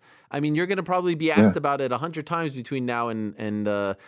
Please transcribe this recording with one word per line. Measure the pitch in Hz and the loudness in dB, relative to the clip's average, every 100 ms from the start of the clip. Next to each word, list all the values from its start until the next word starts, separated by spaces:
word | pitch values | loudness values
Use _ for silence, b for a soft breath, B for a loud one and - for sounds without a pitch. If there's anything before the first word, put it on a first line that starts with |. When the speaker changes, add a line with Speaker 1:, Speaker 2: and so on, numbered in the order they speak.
| b b b | b b b
Speaker 1:
I | 143 | -4
mean, | 151 151 | 0 0
you're | 180 | 0
gonna | 190 | -2
probably | 175 180 180 165 | 0 0 2 2
be | 160 | 2
asked | 156 214 170 | 6 6 4
Speaker 2:
Yeah. | 143 | 0
Speaker 1:
about | 139 | 0
it | 131 | 0
a | 120 | -2
hundred | 160 160 147 | -2 -6 -4
times | 170 160 | -2 -2
between | 135 117 135 123 | -4 -6 -4 -2
now | 120 117 | 0 -2
and, | 113 107 - | -2 -4 -4
and, | 110 104 104 | -4 -2 0
uh, | 101 101 95 | 0 0 -4